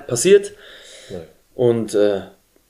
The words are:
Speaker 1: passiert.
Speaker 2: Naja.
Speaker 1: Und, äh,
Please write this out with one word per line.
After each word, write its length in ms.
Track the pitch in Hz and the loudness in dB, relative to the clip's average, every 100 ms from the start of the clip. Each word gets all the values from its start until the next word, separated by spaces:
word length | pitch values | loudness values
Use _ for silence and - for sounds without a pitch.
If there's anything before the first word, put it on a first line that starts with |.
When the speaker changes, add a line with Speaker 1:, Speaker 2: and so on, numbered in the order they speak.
| - | -8
Speaker 1:
passiert. 460 | 123 185 202 196 - - - - - - | -2 4 4 2 -16 -20 -20 -20 -20 -18
Speaker 2:
Naja. 140 | 90 80 _ _ - | -16 -18 _ _ -2
Speaker 1:
Und, 380 | 123 117 107 | 0 0 -2
äh, 280 | 107 104 98 - _ _ _ _ | 0 0 -2 -8 _ _ _ _